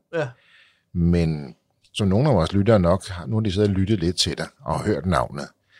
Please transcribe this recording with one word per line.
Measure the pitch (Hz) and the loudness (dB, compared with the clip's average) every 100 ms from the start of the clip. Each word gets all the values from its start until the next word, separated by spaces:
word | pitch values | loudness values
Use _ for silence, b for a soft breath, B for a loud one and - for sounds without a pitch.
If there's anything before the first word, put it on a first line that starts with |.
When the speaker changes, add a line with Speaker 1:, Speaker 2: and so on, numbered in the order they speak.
| _ | _
Speaker 1:
Ja. | 165 135 b b b b b b | -6 -6 b b b b b b
Speaker 2:
Men | 90 85 87 80 78 67 - _ _ _ | 0 2 2 2 -2 -10 -18 _ _ _
som | - 101 | -4 0
nogle | 98 151 | 2 2
af | |
vores | 107 80 | 2 2
lyttere | 98 101 110 | 2 4 4
nok | 85 92 - | 4 2 -2
har, | 90 76 | -12 -4
nu | 110 | -2
har | |
de | 110 | -2
siddet | 92 104 | 0 0
og | 95 | 2
lyttet | 95 110 | 0 0
lidt | 175 175 | 0 -2
til | - 80 | -4 -4
dig | 80 - | -10 -10
og | - 78 | -6 -4
hørt | 76 90 87 | -2 -2 0
navnet. | 76 58 71 71 _ b b | 0 -2 -8 -12 _ b b